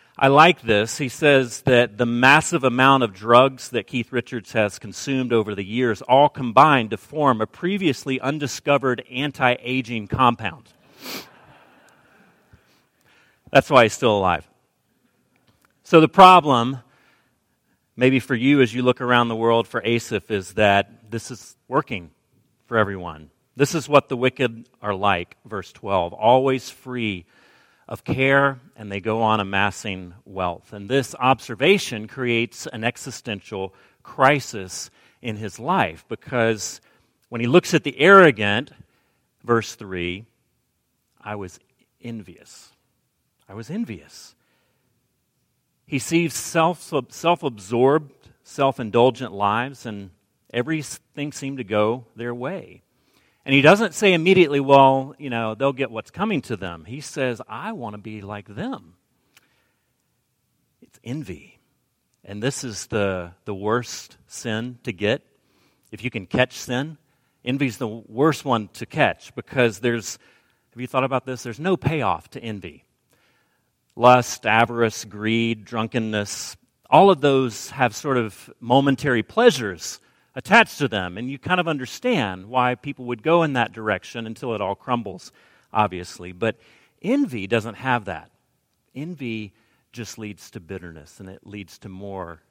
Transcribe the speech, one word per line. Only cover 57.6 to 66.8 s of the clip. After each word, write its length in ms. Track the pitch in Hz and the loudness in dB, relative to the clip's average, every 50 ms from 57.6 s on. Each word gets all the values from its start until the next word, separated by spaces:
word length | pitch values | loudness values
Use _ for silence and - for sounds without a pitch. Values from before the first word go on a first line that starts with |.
| 156 214 226 | -12 -12 -12
want 220 | 175 120 107 104 | -12 -12 -12 -12
to 40 | 104 | -14
be 240 | 98 110 107 107 101 | -14 -16 -14 -14 -14
like 240 | 101 104 104 101 | -12 -14 -14 -14
them." 480 | - 101 113 185 254 269 - 95 80 87 _ _ _ _ _ _ _ _ _ _ _ _ _ _ _ _ _ _ _ _ _ _ _ _ _ _ _ _ _ _ _ _ _ _ _ _ _ | -14 -12 -12 -10 -10 -10 -12 -16 _ _ _ _ _ _ _ _ _ _ _ _ _ _ _ _ _ _ _ _ _ _ _ _ _ _ _ _ _ _ _ _ _ _ _ _ _ _ _
It's 200 | _ _ _ _ - | _ _ _ _ -14
envy. 560 | 110 127 156 139 95 87 - - - _ _ _ _ _ _ _ _ _ _ _ _ _ _ _ | -10 -10 -10 -10 -12 -14 -16 -18 -20 _ _ _ _ _ _ _ _ _ _ _ _ _ _ _
And 160 | - 101 104 | -16 -10 -6
this 220 | 110 135 - - - | -4 -4 -4 -6 -8
is 240 | 123 104 92 - | -10 -10 -12 -10
the, 460 | - - 107 101 98 95 92 87 87 92 _ _ | -6 -4 -2 -2 -2 -2 -4 -8 -12 -16 _ _
the 100 | - 101 | -12 -10
worst 640 | 95 101 107 113 123 117 - - - - - _ _ _ _ | -6 -2 -2 -2 -2 -2 -6 -12 -16 -18 -20 _ _ _ _
sin 500 | - - - 123 107 110 117 127 123 - - | -18 -12 -8 -6 -6 -6 -6 -8 -12 -12 -12
to 80 | - 98 | -12 -8
get. 300 | 87 101 101 123 147 _ _ _ _ _ _ _ _ _ _ _ _ _ _ | -4 -2 -2 -2 -2 _ _ _ _ _ _ _ _ _ _ _ _ _ _
If 140 | - 107 120 | -14 -12 -10
you 60 | 127 | -10
can 160 | - 113 95 | -8 -10 -10
catch 260 | - - 127 127 - - | -4 0 0 0 0 -2
sin, 460 | - - - 123 123 | -8 -10 -6 -6 -4